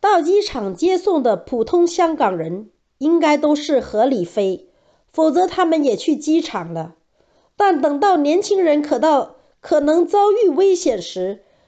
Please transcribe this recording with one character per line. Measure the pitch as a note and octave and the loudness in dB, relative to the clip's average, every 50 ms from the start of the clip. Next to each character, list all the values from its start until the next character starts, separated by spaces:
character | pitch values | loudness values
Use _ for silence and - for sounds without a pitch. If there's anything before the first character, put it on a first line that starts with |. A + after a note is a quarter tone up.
到 | - G#4 G#4 E4+ | 0 0 2 2
机 | D4 E4 G4 G#4 | 2 2 0 0
场 | - - - B3+ G3+ G3 F#3 | 0 -2 -6 -8 -6 -8 -4
接 | - D#4+ F4 F#4 F4 | -2 0 0 0 0
送 | F#4 G#4 F4+ D4+ | 0 0 0 0
的 | A#3+ A#3+ G#3 | 0 0 -2
普 | F3 - - C4 A#3 A3+ | -2 -4 -6 -4 -4 -2
通 | - - F4 F4 | 0 0 0 0
香 | E4+ - - F4 E4 D#4+ | 0 0 0 -2 -2 0
港 | - C4 G3+ F#3+ | 0 -2 -2 -2
人 | E3+ D#3+ E3 F3 G3 G#3+ G#3 _ _ _ _ _ _ | -4 -6 -8 -8 -10 -12 -16 _ _ _ _ _ _
应 | C4+ D#4 E4+ E4+ | -2 0 2 2
该 | E4 D4+ D4 D4 | 2 2 2 2
都 | D4+ D4 D4+ | 2 0 0
是 | D4 D4 - D4 B3 | 0 -2 -2 -2 -2
何 | G3 - - G#3+ A#3 | -2 -2 -2 0 0
李 | C#4 C4+ G3+ F3 | 0 0 -2 -4
飞， | - - G#3+ G3 F#3+ F#3 - - _ _ _ _ _ _ _ _ _ | -4 -4 -4 -2 -2 -4 -6 -10 _ _ _ _ _ _ _ _ _
否 | _ D#4+ D#4+ D#4 | _ 0 0 2
则 | C4 F4 F#4 | 2 2 0
他 | F4 - F#4 F4+ | 0 0 -2 0
们 | E4 E4 D#4 | 0 0 0
也 | C#4+ C4+ G#3+ | 0 0 -2
去 | - - E4 D4 | -2 -2 -2 -2
机 | D4+ - D4+ D#4 E4+ | -2 -2 0 0 0
场 | E4 - - F#3+ E3+ E3+ E3+ | -2 -4 -8 -10 -10 -8 -8
了。 | E3 D#3+ - - _ _ _ _ _ _ _ _ _ _ _ _ | -10 -10 -10 -14 _ _ _ _ _ _ _ _ _ _ _ _
但 | - G4+ G4 F4+ C#4 | 0 0 2 2 2
等 | B3+ D4 C#4+ C#4+ | 0 0 0 0
到 | G#4 G4+ F#4 D#4 | 2 2 2 2
年 | C#4+ C#4+ D#4+ F#4+ | 2 2 0 0
轻 | G4+ - G#4 F#4+ | 0 0 0 0
人 | F4+ D#4+ D4 D4+ | 2 2 2 0
可 | D4 - D4 A#3+ | 0 -2 -2 0
到， | D4 D#4+ D4 C4+ - - - _ _ _ _ _ | 2 2 2 2 0 -4 -10 _ _ _ _ _
可 | - - E4+ D4+ | -4 -2 0 2
能 | C#4+ D4 D#4 F4 E4+ | 2 2 2 2 2
遭 | E4+ - G4+ G4+ G#4 | 2 2 2 4 4
遇 | G4+ A#4 A4+ F4+ | 4 4 2 2
危 | C4+ D4+ G4 G4 F#4 | 2 4 2 2 2
险 | F4 - D4+ A3+ F#3 | 2 0 -2 -2 -2
时， | E3+ - - F#3 F3+ F#3+ G3+ - _ _ _ _ _ | -6 -10 -8 -6 -6 -6 -6 -10 _ _ _ _ _